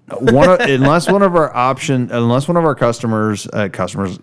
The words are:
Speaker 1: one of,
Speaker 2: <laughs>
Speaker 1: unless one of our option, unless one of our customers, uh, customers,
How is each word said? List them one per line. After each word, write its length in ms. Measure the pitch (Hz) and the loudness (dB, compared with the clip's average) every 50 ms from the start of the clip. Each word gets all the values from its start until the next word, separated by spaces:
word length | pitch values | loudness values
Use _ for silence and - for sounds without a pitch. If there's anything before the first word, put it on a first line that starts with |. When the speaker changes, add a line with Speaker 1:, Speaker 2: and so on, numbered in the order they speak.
| _ - - - | _ -14 -10 -2
Speaker 1:
one 300 | 127 123 117 135 165 - | 0 2 4 4 6 4
of, 100 | 185 165 | 4 4
Speaker 2:
<laughs> 80 | 240 143 | 2 2
Speaker 1:
unless 400 | 139 127 135 139 156 175 - - | 2 2 2 2 2 2 2 2
one 120 | 196 202 | 2 2
of 120 | 202 190 175 | 2 2 2
our 180 | 170 156 135 - | 2 0 0 -2
option, 540 | 123 123 131 135 131 - - 135 127 123 - | -2 -2 -2 -2 -4 -4 -2 -2 -2 -2 -2
unless 340 | 117 120 117 117 120 131 139 - | -2 -2 0 2 0 0 0 0
one 80 | 175 | 0
of 80 | 175 165 | 0 0
our 100 | 156 131 | 0 0
customers, 720 | - 131 120 113 - - 113 110 107 107 107 104 98 - - | 0 0 0 0 -2 -4 -2 -2 0 0 -2 -2 -4 -6 -6
uh, 160 | - 110 104 95 | -6 -4 -4 -4
customers, 460 | - - 92 90 95 95 98 92 87 87 | -4 -6 -6 -6 -4 -6 -6 -6 -8 -8